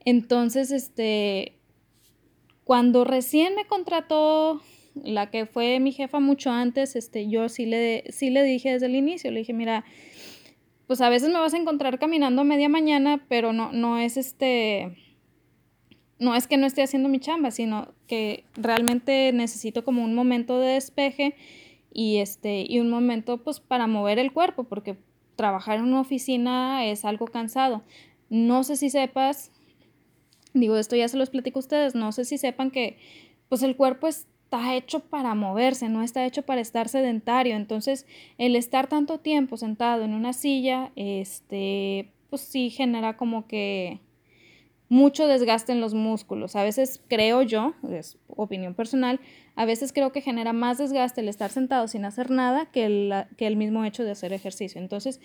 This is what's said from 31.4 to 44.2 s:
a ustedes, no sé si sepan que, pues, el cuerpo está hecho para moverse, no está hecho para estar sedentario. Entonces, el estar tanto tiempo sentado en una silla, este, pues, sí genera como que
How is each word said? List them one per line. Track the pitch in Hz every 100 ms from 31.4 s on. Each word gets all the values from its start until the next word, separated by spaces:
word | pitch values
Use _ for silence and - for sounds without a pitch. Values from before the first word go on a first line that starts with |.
| 254 -
a |
ustedes, | 262 294 285
no | 247 214
sé | 214 247
si | 285
sepan | 254 254 262
que, | 262 226 - - - - _ -
pues, | 254
el | 269 262
cuerpo | 269 262 320 302 - _ _
está | 240 247 254
hecho | 262 311
para | - 294 247 214
moverse, | 196 202 262 262 226
no | 220
está | 233 254 254
hecho | 269
para | 269 254
estar | 220 233 226
sedentario. | 269 254 220 233 247 254 214
Entonces, | 208 220 269 269 - - - -
el | 247 240
estar | 240 262 262
tanto | 302 294 311
tiempo | 311 294 262 226
sentado | 220 214 240 233 220
en |
una | 214 240
silla, | 254 285 269 254 254 262 -
este, | 202 196 196 - - 202 196 196 196 196 196 _ _
pues, | 277
sí | - 262 247
genera | 233 262 233 220 220
como | 240 226 220
que | 214 202 196 175 202 _ _